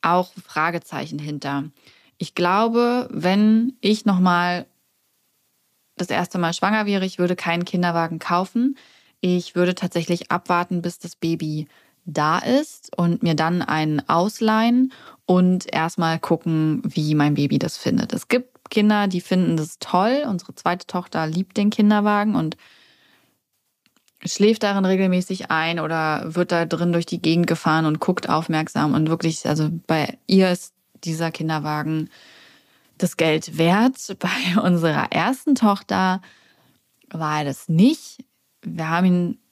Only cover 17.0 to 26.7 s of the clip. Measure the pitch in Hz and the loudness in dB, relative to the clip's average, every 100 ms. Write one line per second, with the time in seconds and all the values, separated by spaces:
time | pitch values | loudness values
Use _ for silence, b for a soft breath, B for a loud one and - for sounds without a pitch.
17 | 151 151 147 143 143 147 151 - - - | 0 2 2 2 0 0 -2 -4 -2 0
18 | - - - 247 254 _ - - 208 208 | -2 -6 0 -2 -2 _ -4 2 2 2
19 | 202 180 - 185 170 165 156 - - 180 | 2 -2 0 0 2 0 -4 -10 -2 0
20 | 208 269 294 185 - - 180 180 - 180 | 2 0 -2 -6 -8 -6 -4 -4 -4 -8
21 | 175 165 160 165 190 - 202 214 208 214 | -6 -4 -2 -4 -4 0 0 4 4 6
22 | 208 208 214 185 160 - b b b b | 4 2 0 0 -2 -6 b b b b
23 | b b b b _ _ _ _ _ _ | b b b b _ _ _ _ _ _
24 | _ _ 170 - 208 226 208 196 190 190 | _ _ -10 2 4 4 0 0 2 2
25 | 190 180 180 185 - 160 160 170 156 160 | 2 2 -2 -8 -2 -2 -2 -4 -4 -2
26 | 156 151 165 165 175 175 170 | -2 -2 -4 -4 0 0 -2